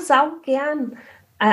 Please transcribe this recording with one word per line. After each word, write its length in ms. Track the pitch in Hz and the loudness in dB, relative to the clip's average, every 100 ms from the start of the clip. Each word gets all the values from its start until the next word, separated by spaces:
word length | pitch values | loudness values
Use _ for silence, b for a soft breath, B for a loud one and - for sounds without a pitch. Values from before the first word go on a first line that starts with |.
sau 320 | - 269 302 320 | 0 2 2 -2
gern, 520 | - 269 285 302 247 - B B B - | -4 -2 -2 -4 -6 -10 B B B -2
äh, 60 | 208 | 2